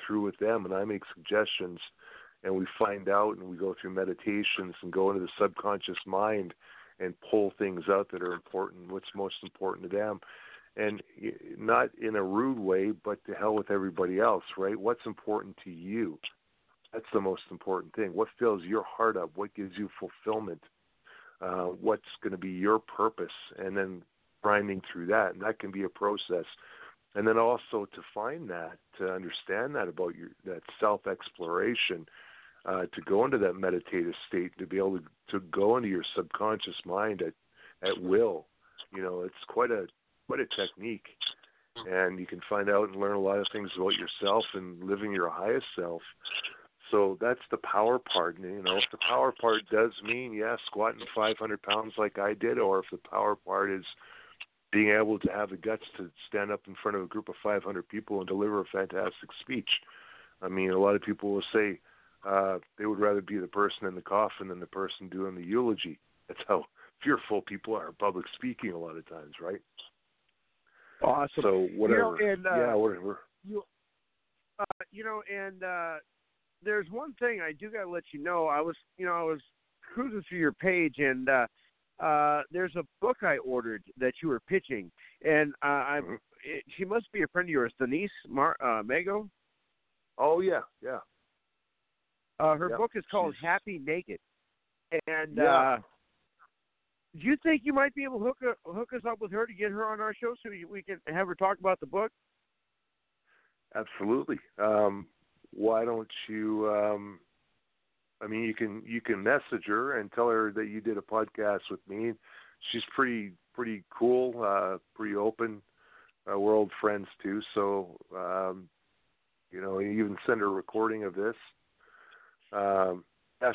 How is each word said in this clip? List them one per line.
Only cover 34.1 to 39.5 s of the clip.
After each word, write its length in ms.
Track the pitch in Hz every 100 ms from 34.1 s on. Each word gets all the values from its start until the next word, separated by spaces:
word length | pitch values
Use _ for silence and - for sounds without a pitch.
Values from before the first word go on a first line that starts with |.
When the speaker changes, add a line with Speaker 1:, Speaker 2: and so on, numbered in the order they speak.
| 82 -
Speaker 1:
state, 300 | 92 87 -
to 80 | 90
be 120 | 92
able 200 | 98 95
to, 60 | 76 _ -
to 100 | 101 90
go 260 | 87 101 123
into 120 | 113
your 140 | 92 80 -
subconscious 600 | 90 - 107 107 95 85 80
mind 360 | 92 107 98
at, 120 | 85 - _ _ - - 92
at 140 | 95
will. 460 | 92 98 117 85 - _ _ - -
You 80 | 98
know, 180 | 92 90
it's 120 | 90 -
quite 240 | -